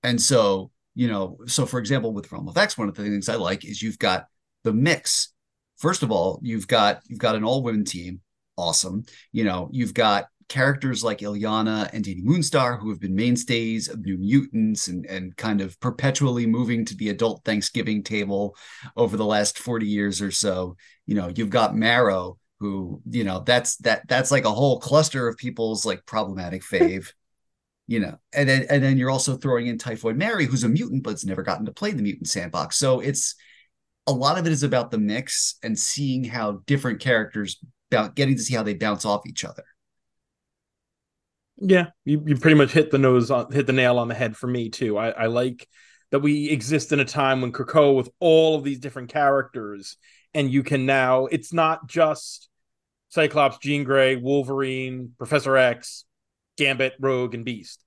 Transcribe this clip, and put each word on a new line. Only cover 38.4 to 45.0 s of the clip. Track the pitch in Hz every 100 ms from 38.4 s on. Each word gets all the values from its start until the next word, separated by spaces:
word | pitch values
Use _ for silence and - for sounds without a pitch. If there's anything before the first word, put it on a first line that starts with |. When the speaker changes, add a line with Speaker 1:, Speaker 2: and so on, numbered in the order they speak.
Speaker 1:
see | 110
how | 120
they | 104
bounce | 95 107 101 110
off | 104 -
each | - -
other. | - - _ _ _ _ _ _ _ _ _ _ _ _ _ _ _ _ _ _ _
Speaker 3:
Yeah, | 196 185 170 _ -
you, | 151 151
you | 135
pretty | 160 151
much | 135
hit | 160 151
the | 135
nose | 135 127 120
on, | 127 113
hit | 139 131
the |
nail | 131 123 123
on | 117
the | 117
head | 120 110
for | 123
me | 123 110
too. | - 117
I, | 104